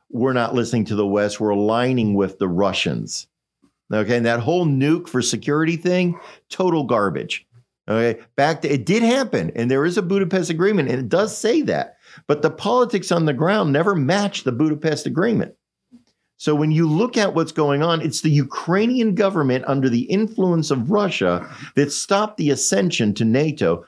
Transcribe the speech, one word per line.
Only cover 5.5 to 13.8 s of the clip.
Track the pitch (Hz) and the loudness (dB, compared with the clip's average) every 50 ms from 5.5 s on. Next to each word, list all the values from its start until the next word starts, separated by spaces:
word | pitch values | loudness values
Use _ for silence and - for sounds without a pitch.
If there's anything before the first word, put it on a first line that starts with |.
| 143 151 160 160 170 | 0 0 0 0 -2
thing, | 160 - 180 180 180 180 175 170 - - - - - _ _ | -2 -2 0 0 2 0 0 -2 -4 -10 -20 -20 -20 _ _
total | - - 190 180 170 160 139 | -6 -2 0 0 2 0 0
garbage. | 110 123 110 101 98 78 67 58 - - - - _ _ - _ _ _ _ _ - | 0 0 2 2 0 -2 -4 -6 -8 -10 -10 -12 _ _ -20 _ _ _ _ _ -2
Okay, | 107 113 117 117 113 - - _ _ | 0 0 2 0 0 -4 -8 _ _
back | - 139 147 - 165 | 0 0 0 0 -2
to, | - 147 | -2 -2
it | 147 135 107 | -2 -2 0
did | - 190 226 226 | 0 2 2 4
happen, | 226 247 269 262 - - 117 85 82 - | 2 2 2 0 -2 -2 -2 -2 -2 -4
and | 117 117 123 | -4 -2 0
there | 131 139 151 | 2 2 2
is | 175 175 | 0 0
a | 214 190 | -2 -2
Budapest | 170 196 196 196 165 196 185 180 - | 0 0 0 0 0 0 -2 0 -2
Agreement, | 170 160 185 202 220 190 139 123 | -2 0 2 2 2 2 0 0
and | 123 131 | -2 -4
it | 131 104 | -2 0
does | - 175 214 208 202 | 0 0 0 0 -4
say | - - 208 247 320 277 | -4 -2 0 0 2 0
that. | 156 85 71 - - - _ _ - - - - | 0 -2 -2 -4 -6 -10 _ _ -20 -20 -20 -4
But | - 151 147 - | -2 -2 0 0
the | 156 | -2
politics | - - - 196 233 254 247 240 214 196 - - | -2 -2 -2 0 2 2 2 2 0 -4 -2 0
on | 175 170 165 | 0 2 2
the | 156 139 | 0 0
ground | 120 143 175 202 214 190 156 135 | 0 0 2 2 2 2 2 2
never | 147 | 2